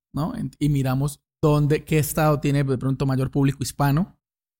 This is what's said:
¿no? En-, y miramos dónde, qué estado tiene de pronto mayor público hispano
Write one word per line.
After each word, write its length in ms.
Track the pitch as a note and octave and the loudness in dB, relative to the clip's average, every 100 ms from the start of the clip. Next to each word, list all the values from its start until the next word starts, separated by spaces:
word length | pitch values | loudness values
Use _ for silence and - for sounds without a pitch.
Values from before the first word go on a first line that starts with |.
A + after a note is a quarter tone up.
| _ C3+ | _ -6
¿no? 200 | E3+ - | -6 -6
En-, 160 | C#3 - | -8 -4
y 120 | D3 | 0
miramos 520 | C#3+ C3 C3 C#3+ - _ _ | 0 0 0 -2 -6 _ _
dónde, 400 | D#3 D3 C#3+ D3+ | 2 2 2 0
qué 160 | - D#3 | 0 0
estado 400 | D3 E3 D#3 C#3+ | 0 0 2 2
tiene 240 | D3 C#3 | 0 0
de 140 | C3+ B2+ | 0 -2
pronto 280 | C3+ C3 C#3 | -2 -2 0
mayor 240 | C3 B2+ | 0 0
público 320 | C#3+ C#3 - | 2 0 0
hispano 560 | B2 - C#3+ C#3+ G3 - _ _ _ _ | -6 -2 0 2 -2 -8 _ _ _ _